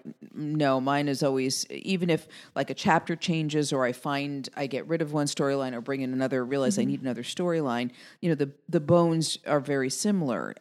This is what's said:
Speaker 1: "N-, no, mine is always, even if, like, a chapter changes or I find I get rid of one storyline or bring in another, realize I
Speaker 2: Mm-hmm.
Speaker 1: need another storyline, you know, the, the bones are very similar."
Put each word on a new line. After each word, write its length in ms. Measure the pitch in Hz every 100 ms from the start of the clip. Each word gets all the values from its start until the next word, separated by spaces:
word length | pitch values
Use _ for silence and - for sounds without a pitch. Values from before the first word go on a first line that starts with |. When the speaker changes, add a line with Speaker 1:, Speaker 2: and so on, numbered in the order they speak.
| -
Speaker 1:
"N-, 500 | - - - 151 151
no, 240 | 143 131
mine 300 | 131 143 147
is 140 | 135
always, 420 | 147 135 131 - -
even 400 | 69 - 185 175
if, 160 | 156 - - - -
like, 140 | 139
a 40 |
chapter 440 | 131 - 165 160 165
changes 560 | - 160 151 151 143
or 100 | 139
I 80 | 123
find 560 | 123 147 139 143 139 127 -
I 120 | 143
get 200 | 135 -
rid 140 | 165
of 100 | 151
one 140 | 151 143
storyline 460 | - 139 139 131
or 80 | 120
bring 180 | 117 135
in 140 | 127
another, 320 | 131 131 131 123
realize 320 | 139 127 -
I 60 |
Speaker 2:
Mm-hmm. 80 | 135
Speaker 1:
need 100 | 139
another 220 | 131 117
storyline, 680 | 123 - 180 165 143 120 123 - - -
you 80 | 170
know, 60 | 147
the, 140 | 139 - -
the 100 | 165
bones 600 | 147 175 170 165 151 - -
are 140 | 147
very 300 | 135 139 131
similar." 680 | - 208 196 147 101 53 -